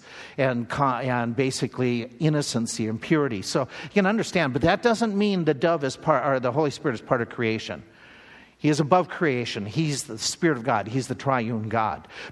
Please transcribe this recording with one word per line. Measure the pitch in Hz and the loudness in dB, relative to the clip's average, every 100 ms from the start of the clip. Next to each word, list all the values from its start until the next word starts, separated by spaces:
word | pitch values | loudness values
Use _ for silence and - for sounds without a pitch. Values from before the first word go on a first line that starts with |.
| - - - - | -12 -18 -14 0
and | 135 120 117 | 0 0 -4
co-, | - 139 | 0 0
and | 120 131 123 117 117 | 0 -2 0 0 0
basically | 135 131 127 - 127 120 117 - | 0 0 -4 0 0 0 -4 -2
innocency | 156 151 139 120 113 - 110 | 0 2 0 -2 -2 -2 -4
and | 110 | -4
purity. | - 160 139 107 | 2 2 2 -2
So | 95 160 127 - 147 | -2 -2 -2 -6 -2
you | 208 | 2
can | 190 | 2
understand, | 220 165 185 147 | 2 0 0 0
but | 127 | 2
that | 165 196 | 2 4
doesn't | 240 214 233 202 | 2 2 0 2
mean | 208 190 156 | 2 2 2
the | 143 | 2
dove | 165 165 | 2 2
is | 139 - | -2 -4
part, | - 139 | 2 2
or | 135 135 | 4 2
the | 123 | 2
Holy | 127 151 | 2 0
Spirit | - 147 | 0 -2
is | 110 | -4
part | - 131 | 0 0
of | 113 | 0
creation. | - 113 110 - 87 - - - - - - - _ | -2 -2 -2 -4 -12 -12 -20 -20 -20 -20 -20 -20 _
He | 147 | 0
is | 147 | 2
above | 147 180 165 | 4 4 2
creation. | - 165 123 117 117 101 | 0 0 0 -2 -6 -4
He's | 139 160 139 | -2 0 -2
the | - 110 | -6 -6
Spirit | - - 170 131 | -6 0 0 0
of | |
God. | 113 113 101 | 0 0 0
He's | 131 120 | -4 -4
the | 127 | -4
triune | 139 127 113 117 110 | 0 0 0 -4 -2
God. | 113 107 - - - - | 0 0 -4 -12 -16 0